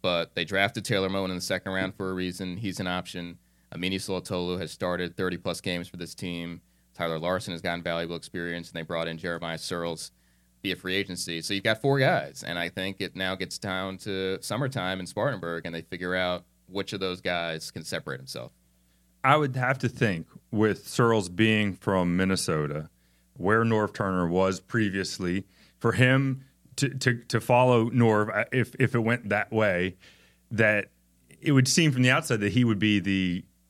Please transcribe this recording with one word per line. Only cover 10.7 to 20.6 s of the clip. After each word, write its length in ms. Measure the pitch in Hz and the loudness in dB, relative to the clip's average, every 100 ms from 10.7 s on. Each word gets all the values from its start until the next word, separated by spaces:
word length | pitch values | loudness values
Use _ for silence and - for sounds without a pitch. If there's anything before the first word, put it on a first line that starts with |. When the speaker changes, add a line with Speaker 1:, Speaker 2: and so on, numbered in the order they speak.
| 87 | -4
Speaker 1:
free 180 | 92 | -2
agency. 460 | 95 95 87 - 82 | -2 -2 -6 -6 -6
So 120 | 80 | -4
you've 100 | 98 | -2
got 180 | 110 110 | 0 2
four 180 | 139 139 | 2 4
guys, 440 | 135 151 69 - | 4 2 -2 -10
and 120 | - 87 | -6 -4
I 120 | 85 | -4
think 280 | - 95 95 | -4 -6 -4
it 140 | 90 | -8
now 200 | 92 92 | -4 -4
gets 220 | 95 90 - | -4 -6 -6
down 400 | 104 92 95 95 | -4 -4 -4 -8
to 400 | 110 95 95 95 | -6 -4 -4 -4
summertime 580 | - 110 135 131 92 95 | -4 -2 -2 -2 -2 -4
in 40 | |
Spartanburg, 600 | 90 - 131 107 85 85 | -6 -2 -2 -2 -6 -6
and 100 | 85 | -6
they 60 | 82 | -10
figure 340 | - 87 90 | -10 -8 -2
out 280 | 92 90 90 _ _ _ | 0 0 -2 _ _ _
which 240 | 95 95 | -8 -6
of 80 | 101 | -4
those 180 | 95 90 | -4 -4
guys 480 | 90 87 85 80 - | -4 -2 -4 -6 -8
can 140 | 82 | -12
separate 340 | 78 82 - 65 | -8 -8 -6 -10
himself. 340 | 67 - 62 _ _ _ _ _ _ _ | -10 -12 -12 _ _ _ _ _ _ _
Speaker 2:
I 100 | 131 151 | 4 4
would 180 | 143 127 | 2 -2
have 220 | 127 135 | -2 0
to 100 | 123 | -2
think 380 | - 117 85 - - _ | 0 0 0 -6 -18 _
with 360 | 104 | 2